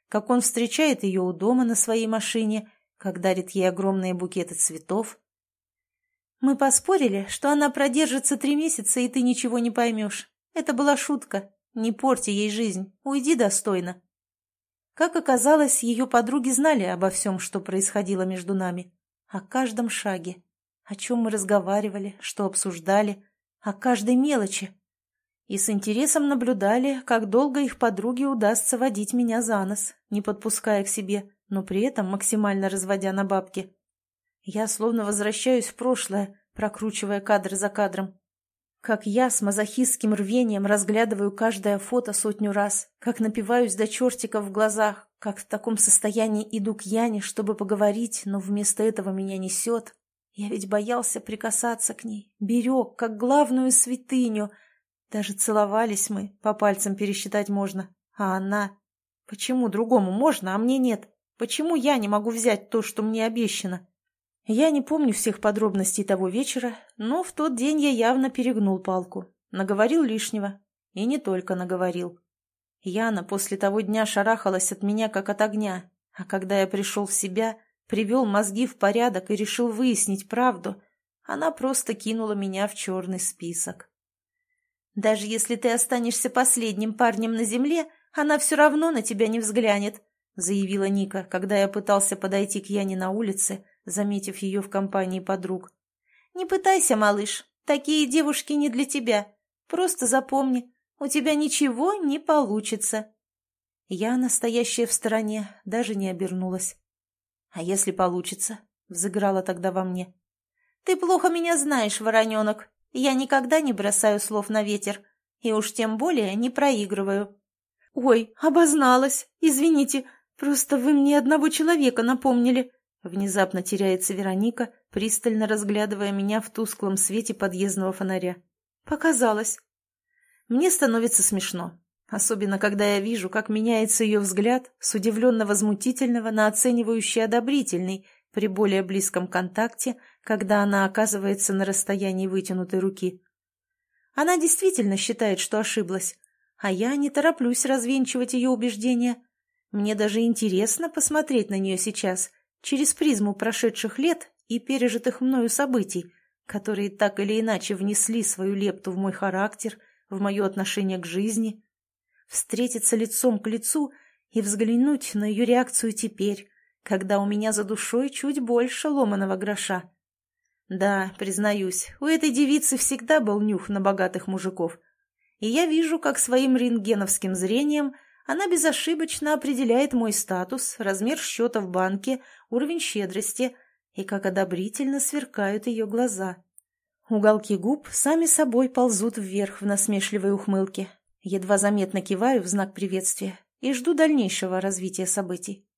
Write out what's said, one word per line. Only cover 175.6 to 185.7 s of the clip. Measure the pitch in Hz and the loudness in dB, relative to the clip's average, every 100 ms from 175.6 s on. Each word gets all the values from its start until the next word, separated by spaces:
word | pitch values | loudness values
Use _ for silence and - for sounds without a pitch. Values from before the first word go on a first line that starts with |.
| 349 | 2
вижу, | 320 330 320 | 2 2 0
как | 294 269 | -2 0
своим | - 254 262 254 | 2 4 4 4
рентгеновским | 247 233 202 214 196 - 190 185 | 4 0 0 0 0 -2 -2 -2
зрением – | 185 226 294 294 285 269 _ _ - | 0 2 2 0 0 -4 _ _ -6
она | 330 392 | -2 0
безошибочно | 349 320 269 - 320 320 - 302 | 2 2 0 -2 -2 -2 -4 -2
определяет | 302 285 254 254 233 285 | 0 0 -2 2 4 4
мой | 254 226 | 2 0
статус, | 208 - 185 180 262 - - | -2 -2 -4 -4 -6 -6 -4
размер | 202 190 220 311 | -4 -2 -2 -2
счета | - - 233 233 | -4 -2 0 0
в | 190 | -2
банке, | 180 185 196 226 262 - - _ | 0 0 -2 -2 -4 -6 -20 _
уровень | 233 294 339 | -2 -2 -4
щедрости | - 214 190 190 214 - 254 254 _ _ _ | -4 -4 -4 -4 -6 -2 -4 -4 _ _ _
и | - | -12
как | 190 202 190 | -6 -2 -2
одобрительно | 185 185 175 190 - 269 277 | 0 -2 -2 -6 -4 -2 0
сверкают | - 294 262 - 196 208 | -2 -4 -6 -4 -2 -2
её | 214 | -4